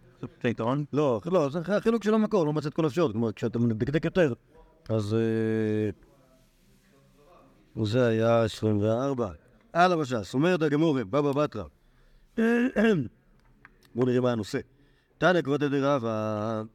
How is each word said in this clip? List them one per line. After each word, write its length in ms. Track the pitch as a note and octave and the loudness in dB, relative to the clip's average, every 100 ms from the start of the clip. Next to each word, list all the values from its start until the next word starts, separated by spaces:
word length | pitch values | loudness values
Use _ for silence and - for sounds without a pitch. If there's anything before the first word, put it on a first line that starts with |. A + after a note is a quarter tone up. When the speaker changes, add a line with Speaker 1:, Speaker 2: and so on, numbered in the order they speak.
| - _ | -20 _
Speaker 1:
זה 80 | C3 - B2 | -16 -4 -2
היתרון? 360 | A2 A2+ C#3+ D3 | -2 -2 -2 -2
Speaker 2:
לא, 280 | C3+ D3 A2 E3 | 0 0 0 0
לא, 240 | F3+ C#3 | 0 0
זה 80 | E3 D#3+ | -2 -2
החילוק 380 | G3+ A3+ A3+ | 0 0 0
של 100 | G3+ | 2
המקור, 320 | A3 F#3+ G#3 D3+ | 2 2 2 0
לא 60 | |
מצא 160 | D3+ D3 | 0 -2
את 60 | |
כל 120 | D3+ D#3 | -2 -2
השאלות. 260 | A2+ A2+ | 0 0
כלומר, 200 | G#2+ A#2 | 0 -2
כשאתה 260 | - A#2 A#2 | -2 -4 0
מדקדק 460 | A#2+ G#2+ B2 D#3 | 0 0 -2 -2
יותר, 280 | E3+ F#3+ D#3 A#2 _ - - _ - | 0 2 0 0 _ -20 -20 _ -4
אז, 260 | A2 G#2 | -2 0
אה, 760 | A2+ A2+ A2+ A2 A2 G#2+ G#2+ G#2+ - - _ _ _ _ _ _ _ _ C3+ _ _ - - - _ _ A2 | 0 0 0 0 0 0 0 -2 -6 -14 _ _ _ _ _ _ _ _ _ _ _ -20 -20 -20 _ _ -4
זה 220 | G#2+ B2 A#2+ | 0 2 2
היה 380 | A2+ A2+ A#2 | 2 4 2
עשרים 360 | A2+ - G#2+ G#2 | 2 0 0 0
וארבע. 500 | G#2+ A2+ C#3 C3 G#2+ D#2+ _ _ _ | 0 0 -2 -4 -6 -8 _ _ _
הלאה 220 | E3+ F3+ E3+ | 2 2 2
בש"ס, 380 | C3+ B2 F#2+ | -2 -4 -4
אומרת 280 | C3 E3+ F3+ | 0 2 2
הגמרא, 400 | D#3 D3 E3 C3 | 0 2 2 0
בבא 300 | G2 C3+ D3 | -2 0 0
בתרא. 320 | C#3 D3 G#2+ D#2+ - _ _ _ _ _ - | 0 -2 -4 -12 -18 _ _ _ _ _ -2
<clears throat> 60 | A3+ A#3+ B3 - A3 F#3 A#2 - _ _ _ _ - _ _ | 0 0 0 2 2 2 -2 -10 _ _ _ _ -20 _ _
בואו 120 | A2+ B2+ | -2 0
נראה 140 | B2 | 2
מה 120 | B2 | 2
הנושא. 260 | A#2 G2+ C3 - _ _ _ _ - | 0 -4 -6 -8 _ _ _ _ 0
תנא 240 | D#3+ F3+ | 2 2
כבדי 260 | C3 C#3+ C#3+ | 0 0 0
דרבא. 920 | C#3 C#3 C#3+ A2+ A2 G#2+ G#2+ G#2+ A2 A2 | 0 0 0 -2 -4 -4 -4 -4 -6 -8